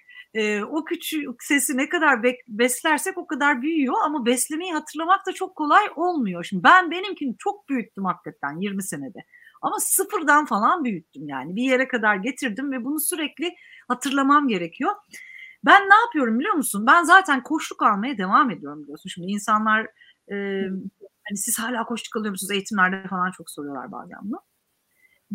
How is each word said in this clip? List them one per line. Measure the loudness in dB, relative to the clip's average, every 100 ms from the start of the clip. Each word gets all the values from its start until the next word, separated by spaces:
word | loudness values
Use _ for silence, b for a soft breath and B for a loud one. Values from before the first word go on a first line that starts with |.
| B B B
E, | -2 0 -2
o | -2 -4 -4
küçük | -6 -4 -6 -6 -10
sesi | 0 0 2 -2
ne | -2
kadar | 2 2 4
be-, | 2 -2 -6
beslersek | 0 0 2 0 0 0 -6
o | -6
kadar | 0 2 2
büyüyor | 0 0 2 2 0
ama | 0 2
beslemeyi | 2 0 -4 -4
hatırlamak | -6 -6 -6 0 2 0
da |
çok | -6 -8 -4
kolay | 4 4 4 0
olmuyor. | -2 0 -2 -4
Şimdi | -4 2
ben | 8 8 6
benimkini | -2 -6 -6 -6 -4
çok | -6 -6 -4
büyüttüm | -4 -4 -6 -4
hakikaten | -4 -8 -10 -8 -6
yirmi | -6 -6
senede. | -6 -8 -10 -14 -20 b b b
Ama | -4 -4
sıfırdan | 0 0 0 -2 4 4 4
falan | 2 2 2
büyüttüm | 0 -4 -8 -14 -10
yani. | -8 -8 -4
Bir |
yere | 0 2 0
kadar | 0 0 0
getirdim | -2 -4 -6 -4 -6
ve | -6 -4
bunu | -4
sürekli | -4 -4 -6 -6 -8 -8 b b -8
hatırlamam | -6 -2 0 4 4 4
gerekiyor. | 0 -2 -2 -4 -4 _ B B B B B 6
Ben | 6 8
ne | 6 6
yapıyorum | 0 0 0
biliyor | 0
musun? | 0 -2 0 4
Ben | 6
zaten | 8 6 6 0
koçluk | 0 -4 -4 0
almaya | 2 2 -2 -4
devam | 2 4 4
ediyorum | -2 -10 -14
biliyorsun. | -16 -14 -12
Şimdi | -10 -6
insanlar, | -4 0 0 2 0 -2 b b b -10
e, | -8 -4 -4 -4 -6 -10 -16 -20 _ -10
hani | -6
siz | -4 -4
hala | -4 -4 -4
koçluk | -6 -6 -6
alıyor | -6
musunuz? | -6 -4
Eğitimlerde | -6 -4 0 2 0 -6
falan | -4 -4
çok | -6 -14
soruyorlar | -12 -10 -10 -10
bazen | -14 -16 -14
bunu. | -10 -10 -12 _ _ _ _ _ _ _ _